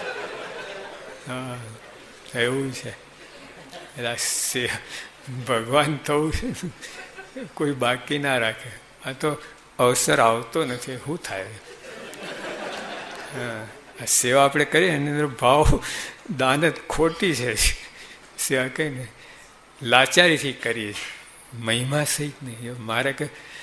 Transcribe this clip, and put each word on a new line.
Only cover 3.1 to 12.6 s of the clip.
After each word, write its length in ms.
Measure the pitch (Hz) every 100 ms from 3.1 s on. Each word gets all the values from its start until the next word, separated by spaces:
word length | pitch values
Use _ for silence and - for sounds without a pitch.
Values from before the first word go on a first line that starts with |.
| - - - - - - - - - 120
આ 80 | 117
સે-, 540 | - - - 127 117 107 - - - - - 127 120
ભગવાન 500 | 117 113 143 143 143
થવું 360 | - 147 156
છે 140 | - 240
ને, 220 | - 175 - - - - - - 262 220
કોઈ 180 | - 147
બાકી 480 | 135 120 127 - 147
ના 180 | 143 127
રાખે. 720 | 113 110 120 - - - 135
આ 40 |
તો 240 | 131 156 143 - - - -
અવસર 400 | 123 127 - 147
આવતો 460 | 113 113 123 165 143
નથી, 320 | 123 - 127
શું 260 | 110 175
થાય? 200 | - 98
હા, 2250 | 98 107 - - - - - - - - - -